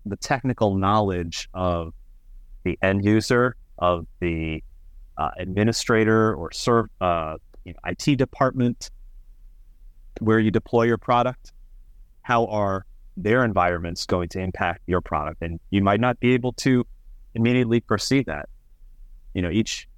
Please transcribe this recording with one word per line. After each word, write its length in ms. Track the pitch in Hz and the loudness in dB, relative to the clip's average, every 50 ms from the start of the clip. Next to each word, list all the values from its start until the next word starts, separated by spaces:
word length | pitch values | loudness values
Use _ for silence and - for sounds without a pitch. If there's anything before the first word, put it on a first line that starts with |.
| - | -8
the 120 | - 98 | -10 -10
technical 580 | - - - 143 123 - 127 117 - 110 101 95 | -8 -4 -4 -4 -2 -2 -2 0 2 2 2 2
knowledge 760 | 95 95 98 107 110 104 98 90 87 87 87 - - - - - | 2 2 2 2 2 2 0 -2 -2 -4 -6 -8 -10 -12 -10 -6
of 400 | 92 92 90 85 85 82 82 - - - - - - - - - - - - - - - | -4 -2 -2 -2 -2 -4 -8 -12 -16 -20 -20 -20 -20 -20 -20 -20 -20 -20 -20 -14 -8 -6
the 140 | 90 85 - | -6 -2 0
end 220 | 98 95 98 101 98 | 2 2 2 2 4
user, 520 | 104 107 110 107 - 127 120 123 127 - - - - - - | 4 4 2 2 2 2 2 2 0 -2 -6 -16 -20 -6 -2
of 280 | 87 90 90 82 80 - - - | 0 0 0 0 -4 -8 -8 -6
the, 420 | 92 85 82 80 80 80 78 76 - - - - - - - - - - - | -4 -4 -2 -2 -4 -4 -6 -6 -8 -12 -20 -20 -20 -20 -20 -20 -20 -12 -8
uh, 140 | - 76 - - - | -6 -4 -4 -6 -6
administrator 960 | 92 95 92 101 107 113 113 - - - 117 110 110 107 110 110 110 110 95 | -8 -4 -2 0 2 2 0 0 0 2 2 4 4 4 4 4 4 2 0
or 180 | 71 82 - | -2 -6 -10
serv-, 380 | - - - 127 120 117 110 - - - | -10 -4 0 2 2 2 2 -2 -4 -2
uh, 360 | 95 90 85 82 78 78 78 - - - - - - | 0 0 0 0 -2 -6 -8 -12 -14 -18 -20 -20 -18
you 80 | 95 | -18
know, 60 | 85 - - | -16 -10 -8
I 100 | 90 90 | -8 -8
T 220 | - - 151 143 | -2 0 2 2
department, 760 | 123 131 - - - 135 127 - 131 123 123 120 - - - - - - - - - - - - - - - - - - - - - - - - - - - - - | 2 0 0 0 0 0 0 2 0 0 0 -2 -4 -10 -18 -18 -18 -20 -20 -20 -20 -20 -20 -20 -20 -20 -20 -20 -20 -20 -20 -20 -20 -20 -20 -20 -20 -20 -18 -12 -2
where 180 | 110 107 110 113 | 2 4 4 4
you 120 | 107 110 | 4 4
deploy 320 | 90 110 - - - 117 | 2 0 0 0 2 2
your 160 | 117 120 117 107 | 4 4 2 0
product, 540 | - - 123 120 120 127 123 - - - - - - - - - - - - - - - _ - | 0 2 2 2 2 0 -2 -8 -14 -20 -20 -20 -20 -20 -20 -20 -20 -20 -20 -20 -20 -20 _ -10
how 240 | - - 123 117 117 | -2 0 2 2 2
are 380 | - 107 107 101 98 95 95 - - - - - - - | 2 0 0 0 0 -2 -4 -6 -10 -18 -20 -20 -18 -12
their 280 | 95 - 104 117 131 123 | -4 0 2 2 4 2
environments 600 | 113 95 95 87 87 87 85 85 85 87 - - | 2 2 2 2 2 2 -2 -4 -6 -8 -8 -4
going 240 | - 98 90 87 85 | -2 0 0 -2 -2
to 100 | - 95 | -6 -6
impact 420 | 92 92 87 - 92 87 85 - - | -6 -6 -4 -2 -2 -2 -2 -4 -4
your 140 | - 90 87 | -2 -2 -2
product? 400 | - - 85 76 73 76 80 - | -2 -2 -2 -2 -2 -4 -6 -8
And 200 | 85 82 82 82 - - | -8 -8 -8 -10 -6 -2
you 120 | 98 98 | 0 2
might 180 | 98 101 104 110 | 4 4 4 4
not 200 | 123 123 117 - | 2 0 0 0
be 140 | - 123 127 | 2 2 2
able 180 | 123 123 123 - | 2 0 -4 -4
to 320 | - - 135 127 123 117 - - - - - - - - - - | -2 0 2 2 2 0 -2 -8 -20 -20 -20 -20 -20 -20 -10 -4
immediately 480 | 113 113 120 123 127 123 113 117 117 - - | 0 0 2 2 2 2 2 2 0 0 0
foresee 340 | 110 101 - - 131 139 123 | -2 -2 0 0 0 0 0
that. 240 | 82 76 73 - - - - _ - - - - - - - - - - - - - - | -2 -6 -8 -10 -12 -16 -20 _ -20 -20 -20 -20 -20 -20 -20 -20 -20 -20 -20 -16 -10 -6
You 80 | 98 | -4
know, 80 | 90 85 | -2 0
each, 380 | 85 110 110 - - - - - - | 0 0 0 -2 -4 -10 -12 -16 -10